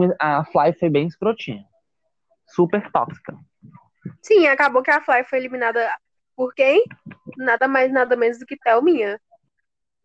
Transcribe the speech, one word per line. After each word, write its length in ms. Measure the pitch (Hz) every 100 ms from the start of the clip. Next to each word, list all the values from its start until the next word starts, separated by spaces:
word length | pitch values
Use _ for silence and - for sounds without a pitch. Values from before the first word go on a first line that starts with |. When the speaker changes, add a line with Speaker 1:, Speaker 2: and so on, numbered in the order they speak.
| 180 -
Speaker 1:
a 240 | 151 147 156
Fly 280 | 170 151
foi 160 | 170 170
bem 180 | 143 165
escrotinha. 580 | - 208 220 - 104 - _ _ _ _ _ _ _ _
Super 460 | - 175 208 -
tóxica. 440 | 151 117 - - - _ _ - - _ _ - -
Speaker 2:
Sim, 260 | - 427 302
acabou 360 | 269 285 254
que 80 | 262
a 100 | 302
Fly 220 | 302 247
foi 160 | 254 262
eliminada 500 | 254 254 233 226 226 - _ _ _ -
por 180 | 254
quem? 300 | - 269 330 494 - - - - -
Nada 300 | 254 233 262
mais, 240 | 269 262
nada 240 | 262 247 240
menos 220 | 233 240
do 80 | -
que 120 | 277
Thelminha. 600 | 247 233 311 302 208 208 _ _ _ _ _ _ _ _